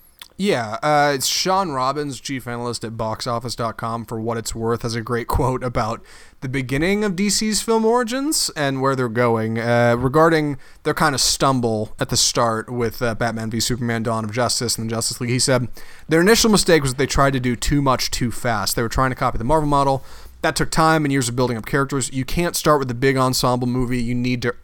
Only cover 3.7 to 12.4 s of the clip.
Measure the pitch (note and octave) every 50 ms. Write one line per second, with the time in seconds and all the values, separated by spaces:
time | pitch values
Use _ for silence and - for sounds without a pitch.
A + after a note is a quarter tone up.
3.7 | G#2+ - A#2+ A2+ A#2 A#2 A2+ - A#2 A2 A2 A#2 A2+ A#2 G#2+ - G#2 A2+ A2+ A2+
4.7 | A#2 A2 - A#2 A2+ A#2+ G#2+ A#2+ A#2+ A#2 A#2+ - - - C#3 B2+ B2+ B2+ B2+ B2
5.7 | A#2+ C3 A2+ A2 A#2 A#2 - - - - - - - - - B2+ B2 C#3 C3 B2
6.7 | C3+ C#3+ D#3+ F#3 G3+ G#3 G#3+ G#3 F3 F3 G3+ G#3 F#3+ - G#3+ A3 G#3 - - A3+
7.7 | A3+ A3+ A3 A3 A#3 B3 B3 G#3+ B3 C4+ C#4 D4+ D#4+ - - - - D#3+ C#3+ C#3
8.7 | C3+ C3 C3 C3+ C3+ B2+ B2+ A#2 A2 B2 B2 A#2+ A2+ A2 A2 A2 A2+ A#2 A2+ A#2+
9.7 | A#2+ A#2+ A#2+ A#2+ A#2+ A#2+ B2+ C3 B2+ D#3+ D#3+ E3+ E3 D#3 D3+ D3 C#3 - - -
10.7 | - - - D3+ - - D#3 D3+ C3+ A#2+ - - - - D#3 C#3 C3+ B2+ A#2 A2+
11.7 | A2+ G#2+ G#2+ - - - B2+ - B2+ A#2 - - - C#3